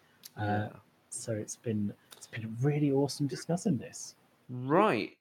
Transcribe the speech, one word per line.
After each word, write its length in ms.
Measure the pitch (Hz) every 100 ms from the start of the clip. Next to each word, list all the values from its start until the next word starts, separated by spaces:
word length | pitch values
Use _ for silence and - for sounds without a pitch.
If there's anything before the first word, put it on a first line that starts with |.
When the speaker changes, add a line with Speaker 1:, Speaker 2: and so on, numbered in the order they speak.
| _ _ - -
Speaker 1:
Yeah. 300 | 104 104 117 - - _ _
Speaker 2:
so 240 | - -
it's 240 | 107 - -
been, 380 | 120 107 101 - _ -
it's 100 | -
been 280 | 113 110 113
really 320 | 143 147 147
awesome 340 | 135 139 - 139
discussing 520 | 127 - 175 208 120
this. 360 | - - - - _ _ -
Speaker 1:
Right. 680 | 123 131 170 214 117 85 -